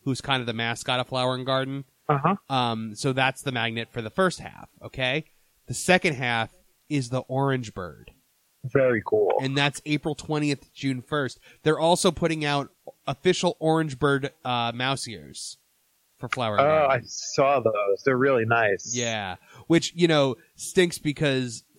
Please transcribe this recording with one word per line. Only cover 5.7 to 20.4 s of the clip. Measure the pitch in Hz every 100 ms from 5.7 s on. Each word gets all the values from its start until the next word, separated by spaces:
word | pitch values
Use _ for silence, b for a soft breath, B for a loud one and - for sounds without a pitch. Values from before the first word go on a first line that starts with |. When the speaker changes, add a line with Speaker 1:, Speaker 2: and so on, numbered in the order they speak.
Speaker 1:
second | 127 - 180 185
half | 131 127 117 110 _ _ _ -
is | 147 120
the | 127
orange | - 131 139 131 110
bird. | - 87 71 - - _ _ _ _
Speaker 2:
Very | 127 139 127 113
cool. | - - - -
Speaker 1:
And | 135 139
that's | 143 - 151
April | 147 165
twentieth | 147 - 151 147 139
to | -
June | - 139 127
first. | - 151 127 - b b
They're | 156 147
also | 165 180 190
putting | 156 170 160
out | 147 143 135 _ - - -
official | 135 185 175 180 -
orange | 160 160 160 123
bird, | 147 139 135 -
uh, | 127 120 117
mouse | 117 131 135 123
ears | 95 73 - - - _ _ _ _ _ -
for | 127
Flower | 127 113 104
and | 143
Speaker 2:
Oh, | 156 139
Speaker 1:
Garden. | 127
Speaker 2:
I | 110
saw | - - - 139 139
those. | 113 104 101 98
They're | 139 127
really | 139 127
nice. | 110 117 107 95 -
Speaker 1:
Yeah. | 123 117 110 98 87 B B B
Which, | 165 - 170
you | 170
know, | 151 135 117